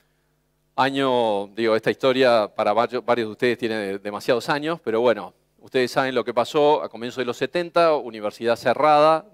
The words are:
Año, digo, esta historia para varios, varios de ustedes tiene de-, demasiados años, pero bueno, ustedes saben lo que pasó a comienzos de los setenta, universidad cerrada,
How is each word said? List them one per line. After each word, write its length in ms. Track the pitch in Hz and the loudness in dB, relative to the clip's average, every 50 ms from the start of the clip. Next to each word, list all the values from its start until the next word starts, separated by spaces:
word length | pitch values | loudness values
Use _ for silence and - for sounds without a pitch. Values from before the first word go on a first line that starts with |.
| _ _ _ _ _ _ _ _ _ _ _ _ _ _ - | _ _ _ _ _ _ _ _ _ _ _ _ _ _ -2
Año, 720 | - 131 135 139 139 139 131 123 123 117 113 104 98 101 101 | 0 0 0 0 0 0 0 2 2 0 0 0 -2 -4 -6
digo, 260 | 101 110 117 113 110 | -6 -2 0 2 2
esta 160 | 110 - 127 | 2 0 -2
historia 560 | 104 - - 135 123 131 131 123 117 113 104 98 - | -2 0 0 0 2 4 4 4 4 4 2 0 -2
para 180 | - 107 104 104 | -2 0 0 2
varios, 320 | 110 120 113 120 123 - | 2 0 0 -2 -6 -2
varios 220 | - 123 120 113 | -2 -2 -2 -2
de 40 | 107 104 | -6 -6
ustedes 240 | - 131 123 117 - | -2 -2 -2 -2 -2
tiene 160 | 123 113 110 | -4 -4 -4
de-, 240 | 110 101 95 98 101 | -4 -4 -6 -6 -8
demasiados 500 | - 104 104 - - - 127 117 - - | -8 -10 -10 -8 -2 -2 -2 -2 0 -2
años, 300 | 151 143 147 156 170 165 | -4 -4 -2 -6 -8 -6
pero 200 | - 117 110 113 | -6 -4 -2 0
bueno, 340 | 120 120 110 104 90 - _ _ _ _ _ _ | 2 2 0 0 -4 -14 _ _ _ _ _ _
ustedes 320 | - 104 - 131 127 120 | -14 -4 -2 -2 0 0
saben 240 | - 147 135 131 131 | 0 -2 -2 0 -2
lo 80 | 120 110 | -2 -2
que 100 | 123 113 | -2 -2
pasó 480 | 120 117 - - 156 147 147 151 131 | -2 -2 0 2 2 4 4 4 2
a 80 | 73 - | 0 -8
comienzos 280 | - 110 117 123 117 | -10 -12 -12 -10 -8
de 80 | 131 127 | -6 -6
los 120 | 120 117 | -6 -4
setenta, 560 | - 143 - - 175 175 170 - 175 170 165 151 | -6 -6 -4 -4 -6 -6 -2 0 2 2 4 2
universidad 600 | 139 117 120 110 110 104 104 - - 113 117 117 | 0 -2 -8 -10 -8 -8 -8 -6 -4 -2 -2 -2
cerrada, 720 | - - 131 117 - 147 151 151 147 147 156 160 156 - - | 0 0 -2 0 2 4 4 6 6 6 4 4 2 -2 -8